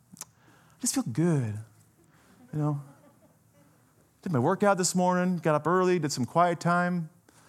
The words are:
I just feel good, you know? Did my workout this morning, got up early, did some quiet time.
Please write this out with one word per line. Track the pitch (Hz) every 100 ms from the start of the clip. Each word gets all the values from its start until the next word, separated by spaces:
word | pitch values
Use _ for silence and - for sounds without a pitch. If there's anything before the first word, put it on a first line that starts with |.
| _ -
I | - _ _ - _ -
just | 254
feel | 269
good, | 190 117 175 147 110 104 113 - _ _ _ _ _ - -
you | 151
know? | 151 143 139 - - _ _ _ _ _ _ _ _ _ _ _
Did | 196
my | 139
workout | 139 190 202 190
this | 175 180
morning, | 180 180 180 175
got | 165 151
up | 151
early, | 185 185 180
did | 151
some | - 117
quiet | 165 175 170
time. | 170 175 175 180 160 _ _ _